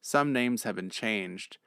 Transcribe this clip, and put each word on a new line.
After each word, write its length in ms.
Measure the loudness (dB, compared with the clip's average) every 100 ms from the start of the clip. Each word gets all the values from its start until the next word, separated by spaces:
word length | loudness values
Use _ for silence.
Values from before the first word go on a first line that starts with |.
Some 320 | 2 4 4
names 300 | 4 2 0
have 120 | -2
been 140 | -4 -6
changed 680 | -4 -2 -2 -2 -8 -12 -18